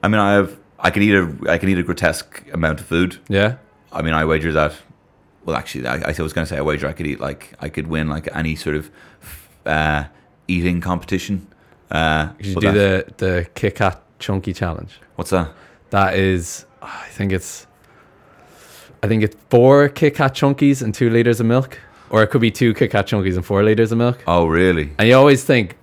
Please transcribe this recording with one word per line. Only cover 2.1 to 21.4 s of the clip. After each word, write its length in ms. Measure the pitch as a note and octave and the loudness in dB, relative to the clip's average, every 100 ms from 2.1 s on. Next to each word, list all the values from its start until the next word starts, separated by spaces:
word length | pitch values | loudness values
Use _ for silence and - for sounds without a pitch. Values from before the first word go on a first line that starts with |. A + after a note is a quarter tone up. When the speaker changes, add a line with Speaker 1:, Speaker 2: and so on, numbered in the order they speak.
| D2+ - - - | -2 -10 -20 -10
Speaker 1:
amount 280 | - D#2+ D2+ | -4 -2 -4
of 60 | - | -4
food. 320 | E2 F2+ - _ | -2 -2 -4 _
Speaker 2:
Yeah. 280 | G2 G#2 B2 _ _ _ | 0 0 -2 _ _ _
Speaker 1:
I 100 | D#2 | -6
mean, 120 | D#2+ | -2
I 100 | D#2 | 0
wager 280 | D#2+ D#2+ D#2+ | 0 0 0
that. 220 | D2+ D2+ - _ - _ _ _ _ | 0 0 -4 _ -20 _ _ _ _
Well, 120 | - D2 | -8 -8
actually, 300 | - C2 B1 | -8 -10 -8
I, 240 | C2+ - D#2+ | -6 -6 -6
I 40 | |
was 100 | D#2 | -6
gonna 140 | E2+ D#2+ | -4 -6
say 100 | D2 | -4
I 60 | |
wager 240 | D2 D2+ C#2+ | -4 -4 -6
I 40 | |
could 140 | D#2 D#2+ | -6 -8
eat, 140 | C2 | -6
like, 320 | C2 D2 - - | -8 -10 -16 -14
I 80 | D2+ | -10
could 180 | D#2 D#2 | -8 -6
win, 220 | D#2 D#2 | -4 -4
like, 200 | D2 D#2 | -6 -8
any 220 | - D#2+ D#2 | -6 -6 -4
sort 200 | - D2+ | -4 -6
of, 140 | - - - _ - - - _ - | -8 -20 -20 _ -20 -20 -20 _ -4
uh, 380 | D#2 D#2 D2+ C#2+ _ _ _ - | -2 0 -2 -6 _ _ _ -6
eating 320 | F2+ F2 F2 | -2 -2 -2
competition. 680 | E2+ F2+ - F#2+ - G2 - _ _ _ _ | -4 -6 -4 -6 -4 -8 -8 _ _ _ _
Uh, 400 | D#2+ D#2+ D#2 D#2 - | -2 0 0 -2 -8
Speaker 2:
You 60 | G2 | -8
should 80 | |
Speaker 1:
but 60 | F#2 | -2
Speaker 2:
do 100 | G2+ | 0
Speaker 1:
that 460 | G2+ G2 F#2+ - - | 2 2 0 -4 -6
Speaker 2:
the, 60 | F#2+ | -4
the 200 | F2+ F2 | -2 -6
Kit 220 | - G#2+ - | -4 -6 -2
Kat 260 | G2 F2+ _ _ | -2 -2 _ _
Chunky 340 | - F#2+ F2+ | -6 -6 -4
Challenge. 380 | F2+ F2+ D#2+ - - _ - | -6 -6 -6 -12 -20 _ -12
Speaker 1:
What's 140 | F#2 | -2
that? 220 | F#2+ D#2+ - - _ _ | -2 -2 -8 -20 _ _
Speaker 2:
That 240 | G2+ G2 F#2 | -2 0 0
is, 480 | F#2+ F#2 F2 - - _ | 0 0 -4 -14 -20 _
I 240 | - - - | -18 -18 -18
think 200 | - G2+ | -6 -4
it's, 340 | F#2+ - - - _ _ _ _ _ _ _ - - - - - - | -4 -6 -18 -20 _ _ _ _ _ _ _ -20 -20 -20 -20 -20 -8
I 40 | G#2+ | 0
think 160 | A2 | 0
it's 140 | G#2+ - _ | 0 -4 _
four 380 | A#2+ B2+ C#3+ C#3+ | 6 8 8 4
Kit 240 | - D#3 | 2 0
Kat 200 | C#3+ C#3 | 2 -2
Chunkies 480 | C3 C#3 C3+ C#3 C3+ | 2 0 2 2 2
and 120 | A#2 | -2
two 160 | G#2 A#2+ | 0 2
liters 300 | A2+ A#2 A2+ | 4 2 2